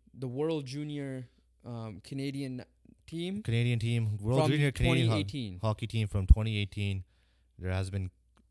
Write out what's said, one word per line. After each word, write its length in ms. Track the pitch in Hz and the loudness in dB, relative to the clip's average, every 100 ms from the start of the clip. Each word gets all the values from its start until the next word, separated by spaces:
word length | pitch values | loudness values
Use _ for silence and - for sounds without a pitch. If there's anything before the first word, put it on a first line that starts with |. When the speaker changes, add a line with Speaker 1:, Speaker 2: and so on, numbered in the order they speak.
| _ | _
Speaker 1:
the 140 | - 127 | -10 -6
World 380 | 127 156 160 131 | -2 -2 -2 -4
Junior, 640 | 139 151 147 139 131 120 _ _ _ 117 | -8 -6 -6 -6 -8 -12 _ _ _ -12
um, 360 | 117 110 98 | -8 -8 -10
Canadian 600 | - 135 139 139 135 127 - _ - - - | -10 -6 -6 -6 -6 -8 -12 _ -20 -20 -12
team 340 | 165 180 202 | -6 -4 -4
Speaker 2:
Canadian 360 | 214 117 120 117 | 0 2 2 2
team, 380 | 117 117 110 104 | 0 0 0 -2
World 220 | 104 131 | 0 2
Speaker 1:
from 100 | 156 | 4
Speaker 2:
Junior 200 | 151 143 | 4 2
Canadian 360 | - 123 131 117 | 2 4 4 4
ho-, 40 | |
Speaker 1:
twenty 80 | 104 | 2
eighteen. 380 | 98 143 107 90 | 0 -4 -6 -2
Speaker 2:
hockey 260 | 110 104 110 | -2 0 -2
team 200 | 110 104 | -2 0
from 200 | 101 92 | 4 8
twenty 300 | - 110 107 | 8 6 0
eighteen. 460 | 101 107 101 95 - _ _ _ _ - | -2 -2 -2 -2 -8 _ _ _ _ -8
There 140 | 92 | -4
has 180 | 92 95 | -2 -2
been 200 | 98 92 - _ _ _ | -4 -6 -10 _ _ _